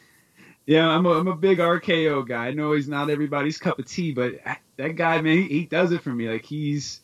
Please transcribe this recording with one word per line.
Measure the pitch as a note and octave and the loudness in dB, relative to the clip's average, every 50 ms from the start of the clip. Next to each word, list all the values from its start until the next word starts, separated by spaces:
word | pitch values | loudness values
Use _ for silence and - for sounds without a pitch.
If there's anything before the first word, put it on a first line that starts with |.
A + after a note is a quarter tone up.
| _ _ _ _ _ _ _ - - - - _ - | _ _ _ _ _ _ _ -20 -20 -20 -20 _ 0
Yeah, | C#3+ D#3 D#3+ E3 D#3+ | 4 4 4 4 4
I'm | D#3 E3+ F3+ | 2 2 4
a, | F3 | 4
I'm | E3 D#3+ F3+ F#3 | 2 2 2 0
a | F3 | -2
big | D#3 F#3+ G3 F#3 E3+ | 2 2 2 4 4
R | E3+ E3+ F3+ E3+ | 4 2 2 0
K | - G#3 E3 D#3+ D#3 D3+ | 0 0 0 2 2 2
O | C#3+ C#3 B2 | 0 0 -4
guy. | A#2 A#2+ A#2 A#2 | -4 -4 -4 -4
I | B2+ | -4
know | C#3+ D3+ D3+ D3+ D3+ | -4 -2 -2 0 0
he's | D3 C3+ D3 | 0 0 -2
not | D3 C#3+ D3 D3+ | -4 -4 -2 -2
everybody's | D3 D3 D3+ C#3 C#3+ C#3+ C#3 D3+ - | -2 -2 -2 -2 -2 -2 -2 -2 -4
cup | - - F3 E3+ - | -2 -2 -4 -4 -4
of | - | -6
tea, | - - F#3 F3 D#3 | -10 -6 -4 -4 -2
but | C3 B2 B2 B2 - - - - - - _ _ _ | -2 -2 -2 -2 -4 -8 -10 -10 -10 -10 _ _ _
that | - C3+ D#3+ D#3+ | -8 -6 -6 -2
guy, | E3 E3+ E3 E3 D#3+ | 0 0 2 2 2
man, | D#3+ D#3 D#3+ | 2 4 4
he, | F3+ F#3+ | 4 2
he | D#3 C#3+ E3 E3 | 2 0 -2 -2
does | - D3+ F3 F#3 E3+ F3 | 0 0 2 2 2 0
it | D#3 | -2
for | - C#3+ | -2 -4
me. | A#2+ A#2 A2+ A2+ | -4 -4 -2 -2
Like, | A2+ A2+ - | -4 -4 -6
he's, | - D3 D3+ D3+ D3 D3 C#3+ C3 - - - | -8 -6 -4 -2 -2 -2 -2 -4 -8 -14 -16